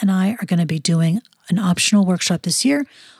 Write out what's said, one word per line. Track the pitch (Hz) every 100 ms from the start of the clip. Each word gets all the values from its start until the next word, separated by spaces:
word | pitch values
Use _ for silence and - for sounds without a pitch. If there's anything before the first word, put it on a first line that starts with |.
and | 196
I | 190 190 240
are | 180
gonna | 175 160
be | 156
doing | 165 165 165 196 - _ -
an | 180
optional | 190 175 - 208
workshop | 185 175 - 170
this | 180 -
year | 262 285 277 - -